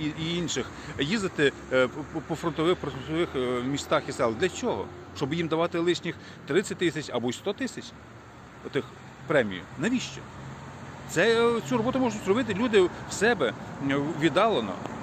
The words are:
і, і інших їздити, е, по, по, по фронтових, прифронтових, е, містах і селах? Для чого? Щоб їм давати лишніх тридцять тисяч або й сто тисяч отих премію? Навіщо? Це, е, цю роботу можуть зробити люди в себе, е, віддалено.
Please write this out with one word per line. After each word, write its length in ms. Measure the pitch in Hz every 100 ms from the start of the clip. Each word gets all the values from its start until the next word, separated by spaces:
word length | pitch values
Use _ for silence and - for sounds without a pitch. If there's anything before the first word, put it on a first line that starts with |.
і, 220 | 151 147
і 140 | 160 175
інших 280 | 151 131 - - - 127
їздити, 520 | 143 226 190 - 139 - -
е, 140 | 131 127
по, 140 | 147 135
по, 80 | 160
по 140 | - 156
фронтових, 400 | 165 156 160 175
прифронтових, 520 | 147 131 123 160 165 131
е, 260 | 127 123 127
містах 320 | 139 - 151 -
і 20 |
селах? 240 | 127 120 113
Для 100 | 180
чого? 360 | - 240 110 90 - - -
Щоб 160 | 135
їм 140 | 170 160
давати 320 | 160 170 170
лишніх 360 | 170 156 175 - - - -
тридцять 300 | 151 208 190
тисяч 320 | 170 151 -
або 160 | 123 120
й 40 |
сто 200 | - 190
тисяч 320 | - 262 - - - - - - - - - -
отих 160 | 135 - - - - -
премію? 340 | 151 107 90 90 127
Навіщо? 420 | 196 254 - - - - 135 - - - - - -
Це, 380 | 151 214 226 233 233
е, 40 | -
цю 80 | 240
роботу 220 | 233 262
можуть 240 | 254 202 185
зробити 280 | 220 220
люди 280 | 185 247 208
в 320 | 175 - -
себе, 400 | - 214 208 117 - - - 139
е, 60 | 139 147 160
віддалено. 500 | 160 147 220 156 104 87 - -